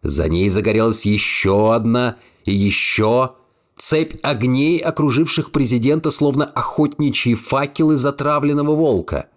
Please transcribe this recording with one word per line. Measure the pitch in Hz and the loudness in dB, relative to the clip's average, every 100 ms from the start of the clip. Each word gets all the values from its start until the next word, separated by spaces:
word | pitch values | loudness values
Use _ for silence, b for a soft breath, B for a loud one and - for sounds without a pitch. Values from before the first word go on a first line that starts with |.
За | 73 71 78 | -4 -2 -2
ней | 82 98 | 0 0
загорелась | 95 107 107 113 110 104 | 0 0 0 0 0 0
еще | 104 - - 95 98 107 | 0 -2 -2 0 2 2
одна | 113 113 117 123 110 b b | 2 2 0 0 -4 b b
и | - | -4
еще... | 101 101 95 - - 107 120 131 - _ _ _ _ | 0 0 0 -2 0 0 2 0 -4 _ _ _ _
Цепь | - 156 160 - | -2 0 -2 -6
огней, | - 127 123 127 147 175 | -6 -2 0 2 2 0
окруживших | 165 - 151 131 160 - 151 | -2 -2 0 0 0 -2 -4
президента, | 151 127 120 117 156 160 | -2 0 0 2 0 0
словно | 139 143 135 | 0 0 0
охотничьи | 147 - - - 147 147 151 - 123 | -2 -4 -4 0 -2 0 -2 0 0
факелы | 113 - 135 143 - 156 151 | 0 0 -2 -4 0 2 2
затравленного | 135 139 143 147 143 143 147 151 | 0 -2 0 0 2 0 2 2
волка. | 160 104 80 73 - | 2 2 -2 -6 -8